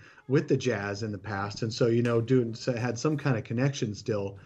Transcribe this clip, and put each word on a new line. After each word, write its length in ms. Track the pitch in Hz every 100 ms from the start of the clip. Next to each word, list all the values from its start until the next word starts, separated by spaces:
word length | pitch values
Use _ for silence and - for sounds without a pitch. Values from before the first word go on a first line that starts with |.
| - - -
with 220 | 135 -
the 80 | 147
Jazz 480 | 123 107 101 101
in 80 | 110
the 60 | 98
past, 440 | 98 98 104 104
and 100 | 113
so, 140 | 110 120
you 160 | 117
know, 180 | 120 117
doing, 320 | 113 131 117
so 220 | 110 - 120
had 220 | 123 113
some 180 | 156 151
kind 200 | 143 113
of 80 |
connection 500 | - 117 139 139 113
still. 440 | 104 - 107 98 98